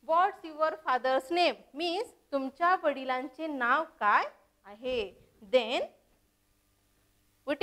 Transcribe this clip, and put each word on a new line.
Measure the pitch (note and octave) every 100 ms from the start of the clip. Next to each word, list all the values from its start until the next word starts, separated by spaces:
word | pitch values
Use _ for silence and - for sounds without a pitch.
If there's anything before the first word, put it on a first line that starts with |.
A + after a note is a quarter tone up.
| A#3
What's | E4 F#4+ - E4
your | D4+ D#4 D#4 -
father's | B3+ B3 C4 C4+
name? | E4+ E4+ A3+ - C4+
Means | F4 E4+ B4 - _
तुमच्या | C#4 C4+ - E4+ F#4
वडिलांचे | E4+ C4+ C4 B3+ C4+ - D#4+
नाव | C#4+ A#3+ C4+ D#4+ _
काय | G#3 A#3 C5 - _ _ G3
आहे? | G#3 B3+ B3+ G3 - _ _ G#3
Then | B3 A3 C#4+ D#5 _ _ _ _ _ _ _ _ _ _ _ _ _ _ _ -
we | D4